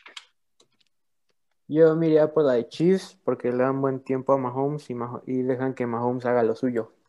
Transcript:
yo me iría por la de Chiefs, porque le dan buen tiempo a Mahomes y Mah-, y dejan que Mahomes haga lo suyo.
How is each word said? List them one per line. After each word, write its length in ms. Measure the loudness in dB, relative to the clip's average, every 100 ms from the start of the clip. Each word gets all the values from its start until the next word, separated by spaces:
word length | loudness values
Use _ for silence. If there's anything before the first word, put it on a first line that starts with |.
| -20 -20 -20 _ _ _ _ _ _ _ _ _ _ _ _ _ -4
yo 260 | 4 6
me 140 | 6 4
iría 240 | 4 4
por 100 | 2
la 100 | 2
de 140 | 2 -2
Chiefs, 520 | 0 2 2 -2 -8
porque 300 | -4 -2 -2
le 60 | 0
dan 220 | 0 0
buen 200 | -2 -4
tiempo 320 | -4 -4 0
a 40 | 0
Mahomes 540 | 0 -4 -4 -4 -8
y 40 |
Mah-, 280 | -8 -8 -10 -6
y 160 | -4
dejan 320 | -2 -2 -4
que 120 | -4 -4
Mahomes 400 | -2 -2 -2 -2
haga 160 | 0
lo 140 | 0 0
suyo. 360 | -2 -4 -6 _